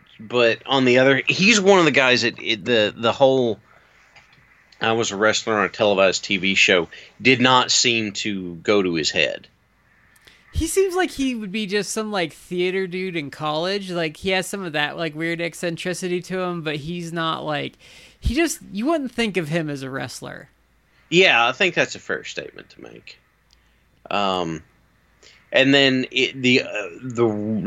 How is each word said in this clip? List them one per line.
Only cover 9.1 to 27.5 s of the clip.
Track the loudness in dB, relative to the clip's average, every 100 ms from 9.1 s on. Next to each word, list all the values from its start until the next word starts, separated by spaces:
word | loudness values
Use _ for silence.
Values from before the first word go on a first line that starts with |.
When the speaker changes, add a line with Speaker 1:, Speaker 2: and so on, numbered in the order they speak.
Speaker 1:
head. | 0 -2 -4 -14 _ _ _ _ _ _ _ -20 _ _
Speaker 2:
He | -4 0
seems | 2 2
like | 2 -2
he | -2 -4
would | -4 -6
be | -6 -2
just | -2 -2
some, | -4 -4
like, | -4 -4
theater | -8 -8 -2 -2 -2 -4
dude | -6 -6
in | -6 -8
college. | -6 -4 -2 -2 -4 -6
Like, | -4 -4 -4
he | -2
has | -2 -2
some | -8
of | -6
that, | -4 -4 -4
like, | -6
weird | -4 -4 -4
eccentricity | -6 -6 -6 -6 -6 -6 -4 -4
to | -4 -6
him, | -4 -4
but | -6 -6
he's | -6 -8 -6
not, | -4 -4 -4
like, | -4 -6 -6 -12 -20 -20 -20 _
he | -2
just, | 0 0 -2 -10
you | -4 -2
wouldn't | -2 -2
think | -4 -2 -2
of | -2
him | -2 -4
as | -6
a | -8
wrestler. | -8 -10 -12 -14 -16 -18 _ _ _ _ _ _
Speaker 1:
Yeah, | 4 6 6 4
I |
think | 2 0
that's | 0 -2
a | -4
fair | -8 -8
statement | -6 -12 -12 -16 -20
to | -20
make. | -20 -20 -20 -20 _ _ _ _ _ _ _ _ -6
Um, | -2 0 0 -2 -6 -10 _ _ _ _ _ -20 _ _ 2
and | 4
then | 4 4 2 -2
it, | -2 -2 0
the, | 2 2
uh, | 2 -6 -10 -10
the, | -10 0 0 0 -4